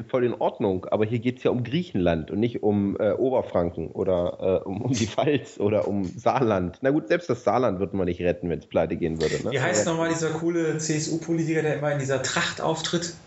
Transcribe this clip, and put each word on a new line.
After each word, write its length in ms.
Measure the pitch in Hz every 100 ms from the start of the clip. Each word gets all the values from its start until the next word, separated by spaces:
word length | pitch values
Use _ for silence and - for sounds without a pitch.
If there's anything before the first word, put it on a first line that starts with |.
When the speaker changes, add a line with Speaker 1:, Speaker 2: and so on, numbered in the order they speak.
| 117
Speaker 1:
voll 140 | 127
in 100 | 120
Ordnung, 520 | - 185 - 107 92 -
aber 180 | 104
hier 140 | 107 120
geht's 240 | 123 123
ja 80 | -
um 140 | 120
Griechenland 680 | 117 170 175 98 87 82 -
und 80 | 98
nicht 240 | 120 117
um, 340 | 104 104 101 -
äh, 100 | 104
Oberfranken 760 | - 131 123 - 95 85 85 80
oder, 720 | - 95 87 87 - 95 92
äh, 40 | -
um, 140 | 95
um 100 | 123
die 140 | 117 110
Pfalz 500 | - 135 143 - -
oder 300 | 104 107 -
um 240 | 101 90 -
Saarland. 600 | 117 120 117 98 87 -
Na 80 | 131
gut, 180 | 151 151
selbst 200 | 175 -
das 140 | 117
Saarland 380 | 101 117 123 92
würden 180 | 95 98
wir 60 |
nicht 160 | 90 87
retten, 280 | 87 87 87
wenn's 160 | 78 -
pleite 280 | 95 82 85
gehen 240 | 82 80
würde, 220 | 78 76
ne? 80 | 92
Speaker 2:
Wie 100 | 131
heißt 280 | 165 180 175
Speaker 1:
Aber 80 | 165
Speaker 2:
nochmal 140 | 165
dieser 200 | 160 160
coole 480 | 160 170 170 160 156
C-S-U-Politiker, 840 | - 151 - 165 - 165 156 160
der 160 | 151 135
immer 120 | 147
in 80 | 143
dieser 240 | 131 131
Tracht 380 | - - - -
auftritt? 540 | 151 160 - 175 - -